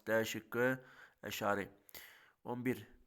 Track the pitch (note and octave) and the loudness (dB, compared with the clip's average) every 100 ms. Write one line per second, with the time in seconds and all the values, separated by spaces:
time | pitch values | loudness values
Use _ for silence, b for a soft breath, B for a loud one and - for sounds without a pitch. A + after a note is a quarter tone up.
0 | - A2+ A2 A2+ - A#2+ B2 C3 B B | 0 2 2 -4 -4 2 2 2 B B
1 | B B G#2 - G#2 G2+ F#2 - B B | B B -10 -2 2 2 -2 -10 B B
2 | B B B B A2+ B2 B2 G#2 G#2 - | B B B B -8 -2 0 -2 -6 -20